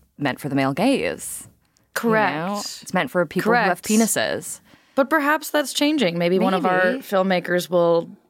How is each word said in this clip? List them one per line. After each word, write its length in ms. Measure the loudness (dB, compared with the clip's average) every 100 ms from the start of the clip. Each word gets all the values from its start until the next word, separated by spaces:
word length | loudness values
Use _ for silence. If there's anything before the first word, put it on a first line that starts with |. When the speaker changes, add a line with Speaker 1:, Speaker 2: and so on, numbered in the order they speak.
| _ -6
Speaker 1:
meant 220 | -4 -4
for 80 | -4
the 60 |
male 180 | 0 0
gaze. 720 | 0 0 0 -2 -6 -10 -14 -16 _ _ _ _ -4
You 60 | 0
know? 20 |
Speaker 2:
Correct. 640 | 2 2 0 -4 -6 -8 -14
Speaker 1:
It's 120 | -6
meant 160 | -4 -2
for 140 | -2 -2
people 260 | -2 0
who 40 | 2
have 260 | 2 0
Speaker 2:
Correct. 20 | 0
Speaker 1:
penises. 720 | 2 2 0 -2 -4 -8 -14 _ -20 _
Speaker 2:
But 160 | -2 2
perhaps 400 | 2 2 0 0
that's 220 | -2 -2
changing. 460 | 0 0 2 0 0
Maybe 200 | 2 2
one 160 | 2
of 100 | 2 2
our 260 | 2 2
Speaker 1:
Maybe. 60 | 0
Speaker 2:
filmmakers 680 | -2 0 2 0 0 -2 0
will 400 | 2 4 2 0 -10 _